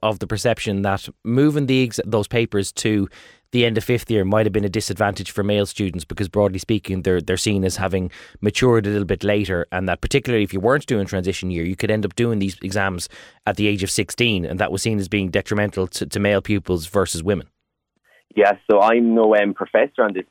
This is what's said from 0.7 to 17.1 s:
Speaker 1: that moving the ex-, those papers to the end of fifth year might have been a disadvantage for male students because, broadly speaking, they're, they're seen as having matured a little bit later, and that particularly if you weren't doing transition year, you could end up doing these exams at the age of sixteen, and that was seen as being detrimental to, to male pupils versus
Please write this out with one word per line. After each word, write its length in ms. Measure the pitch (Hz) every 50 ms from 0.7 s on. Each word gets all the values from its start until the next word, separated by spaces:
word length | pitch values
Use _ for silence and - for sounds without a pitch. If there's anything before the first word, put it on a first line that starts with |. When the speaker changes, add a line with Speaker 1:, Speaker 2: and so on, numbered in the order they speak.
| 98 98 98
Speaker 1:
that 260 | 101 98 98 - - - _ -
moving 420 | 113 120 131 147 151 147 151 143
the 180 | 127 131 131 127
ex-, 160 | 117 - - -
those 220 | 107 110 107 104
papers 440 | - - 117 117 - - 101 98 - -
to 360 | - - 113 107 104 98 - - - - - - _ _ -
the 140 | - 123 117
end 120 | 117 110
of 60 | 110 -
fifth 260 | - 123 113 - -
year 160 | 113 104 92
might 200 | 95 104 110 110
have 80 | 107 95
been 120 | 107 101
a 40 | 98
disadvantage 600 | 90 110 - - 98 87 107 101 98 - 95 -
for 140 | - 107 98
male 240 | 104 104 104 101
students 360 | - - - 101 92 82 87 -
because, 240 | - - - 104
broadly 300 | 87 - 101 104 98 92
speaking, 460 | 92 - - 113 101 - - 95 92 82
they're, 180 | 95 92 87
they're 160 | 76 - 92
seen 260 | - - 110 101 98 95
as 140 | 92 87
having 340 | - 95 92 90 92 92 90 - - - - - -
matured 440 | 101 104 - - 127 127 117 113 101
a 40 | 101
little 160 | 104 104 101
bit 180 | 82 98 - 98
later, 440 | 101 104 104 101 95 92 87 82 -
and 160 | 87 92 98
that 140 | 92 85 -
particularly 420 | - - - 139 - 127 120 110 104
if 100 | 92 -
you 60 | 95
weren't 280 | 92 117 135 147 -
doing 180 | - 127 104 98
transition 460 | 87 101 95 87 95 92 - - 92
year, 120 | 90 82 85
you 120 | 87 92
could 160 | - - 104
end 140 | 110 107 101
up 100 | 95 -
doing 240 | - 117 117 113 104
these 180 | 98 98 87 -
exams 480 | - 95 92 104 98 98 92 85 - - - - - - _ _ -
at 100 | 107 98
the 120 | - 107
age 160 | 104 104 95 95
of 80 | 95
sixteen, 540 | - - 98 - - - 120 117 104 90 85
and 140 | - 90 92
that 120 | 104 73
was 100 | 85 95
seen 180 | - 113 110 101
as 80 | 95
being 220 | 85 104 101 95 90
detrimental 580 | 80 101 - - 107 104 104 101 - 95 92
to, 180 | 90 - - -
to 140 | 73 - 101
male 220 | 101 101 104 98
pupils 460 | - - 104 98 - - 92 85 80
versus 360 | - - 101 92 -